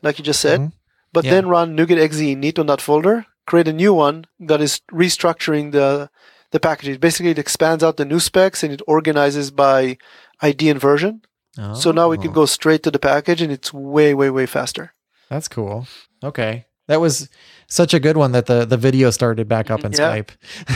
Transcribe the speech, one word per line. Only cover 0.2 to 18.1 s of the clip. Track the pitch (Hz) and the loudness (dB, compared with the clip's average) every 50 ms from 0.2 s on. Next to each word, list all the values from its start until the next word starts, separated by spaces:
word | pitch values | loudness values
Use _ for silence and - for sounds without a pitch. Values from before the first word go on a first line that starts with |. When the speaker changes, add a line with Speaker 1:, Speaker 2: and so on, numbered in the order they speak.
| 147 | -4
Speaker 1:
just | 147 143 - | -4 -2 0
said, | - 147 143 135 | 2 2 0 0
Speaker 2:
Mm-hmm. | 139 156 - _ _ _ _ _ _ _ | -2 -6 -8 _ _ _ _ _ _ _
Speaker 1:
but | - 170 147 | -2 0 2
Speaker 2:
Yeah. | 131 | 4
Speaker 1:
then | 180 190 185 180 | 2 2 2 2
run | 175 170 170 165 156 | 2 0 0 0 0
nuget | 156 165 165 180 165 | 0 2 2 4 2
X | 156 156 156 151 | 2 0 0 -2
E | 156 143 135 | -2 -2 -2
init | 135 139 151 156 - | -2 -4 -4 -2 -2
on | 156 | 0
that | 147 143 - | 0 -2 -2
folder, | - - 147 151 160 190 220 233 214 _ _ _ - | 0 0 0 2 2 2 0 0 -4 _ _ _ -6
create | - 170 170 165 156 | 0 2 2 2 2
a | |
new | 156 156 185 208 | 0 0 2 2
one | 196 160 147 143 151 165 160 _ _ - | 4 4 2 2 0 -4 -12 _ _ -10
that | 175 156 156 147 | -4 -2 0 0
is | 151 139 - - _ - | 0 -2 -4 -6 _ -8
restructuring | - 165 180 180 - - - 170 160 - - - 156 151 147 147 | -2 0 0 0 0 0 -2 -2 -2 -2 -4 -4 -2 -4 -4 -2
the, | 143 143 139 139 139 143 143 - _ _ _ _ _ _ _ _ | 0 2 2 2 0 -2 -6 -10 _ _ _ _ _ _ _ _
the | - 156 | -4 0
packages. | - 160 151 - - 139 135 131 | 0 0 -2 -2 -6 -10 -4 0
Basically, | 156 170 160 - 175 170 | 0 0 0 0 0 0
it | 160 147 | -2 -2
expands | 143 - - - 160 160 165 156 165 | -4 -6 -2 0 0 0 2 2 2
out | 160 156 | 0 0
the | - 147 | 0 -4
new | 139 151 170 | -2 -2 -2
specs | - - - 196 185 190 - - | -2 0 2 2 2 2 0 -4
and | - 151 | -6 -6
it | 143 139 - | -8 -6 -2
organizes | - 151 160 156 160 151 147 143 143 143 147 143 139 | 0 0 0 0 0 0 2 2 0 0 -2 -6 -6
by | 139 139 139 139 135 131 131 127 127 _ _ - - - _ _ _ - | 0 2 2 4 4 2 0 -2 -4 _ _ -20 -20 -20 _ _ _ -2
I | - 151 | -2 -2
D | 139 135 156 151 | 0 2 2 2
and | 147 135 | 2 2
version. | 135 139 143 147 170 208 220 220 _ _ _ _ _ _ - - 101 101 107 | 2 2 2 2 2 -2 -4 -8 _ _ _ _ _ _ -16 -14 -12 -10 -6
So | 120 151 165 | -2 0 0
now | 160 165 170 170 | 2 2 2 0
we | 160 123 | 0 -2
can | 92 160 | -6 -2
Speaker 2:
Oh. | - 156 | 0 2
Speaker 1:
go | 151 | 2
straight | 135 - - - 156 160 156 - | 2 0 -2 0 0 0 2 0
to | 156 | -2
the | 143 139 | -2 0
package, | - 139 143 147 143 180 175 160 | 0 0 0 0 0 -2 -2 -2
and | 170 151 | -2 -6
it's | 139 135 - - - | -6 -8 -10 -12 -12
way, | 139 139 139 143 151 151 147 143 | -12 -10 -2 2 2 4 4 4
way, | 139 139 135 | 2 0 0
way | 131 135 131 | 0 -2 -4
faster. | 123 - 135 131 - - - 160 - _ _ _ _ _ _ _ - | -2 -4 -6 -6 -6 -10 -12 -14 -16 _ _ _ _ _ _ _ -10
Speaker 2:
That's | 135 147 - - | -10 -8 -8 -8
cool. | - 120 107 98 104 113 127 - - - - _ _ - - | -8 -8 -8 -6 -8 -10 -12 -14 -20 -20 -20 _ _ -14 -12
Okay. | 139 143 - 113 110 110 113 - _ _ _ _ - | -10 -6 -4 -4 -4 -6 -8 -12 _ _ _ _ 0
That | 147 160 | 0 2
was | 170 160 139 - 139 - _ _ _ _ _ _ _ - | 2 0 0 -2 -8 -14 _ _ _ _ _ _ _ -6
such | - - 175 - - | 0 0 2 2 2
a | 160 | 2
good | 131 156 | 2 2